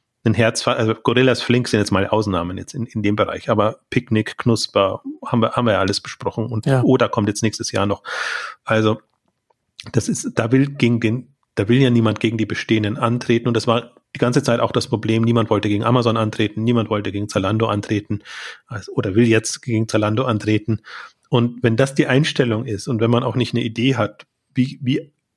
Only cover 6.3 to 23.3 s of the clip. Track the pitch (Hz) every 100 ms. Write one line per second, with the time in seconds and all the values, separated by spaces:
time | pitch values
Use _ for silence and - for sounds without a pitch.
6.3 | - 110 110 143 131 143 131 110 - 104
7.3 | 101 113 - 113 107 101 101 - - -
8.3 | - - - - 110 107 113 _ _ _
9.3 | _ _ _ _ - - 117 - 185 -
10.3 | - 113 131 139 143 120 117 113 123 -
11.3 | _ _ - 104 123 135 120 113 104 113
12.3 | 113 107 - - 110 104 113 117 120 -
13.3 | 117 123 117 123 117 117 _ _ - 120
14.3 | 135 131 117 117 117 - 107 110 113 113
15.3 | 117 110 104 104 101 117 123 117 110 107
16.3 | - 107 - 113 120 104 104 101 101 104
17.3 | 104 95 110 110 104 - 104 - 104 -
18.3 | - - - - 110 - - 104 101 120
19.3 | 110 - - - 110 110 110 107 110 131
20.3 | 110 107 107 - 107 - - - _ -
21.3 | 123 120 - 120 113 135 139 139 131 156
22.3 | - 123 110 127 101 - 127 117 117 127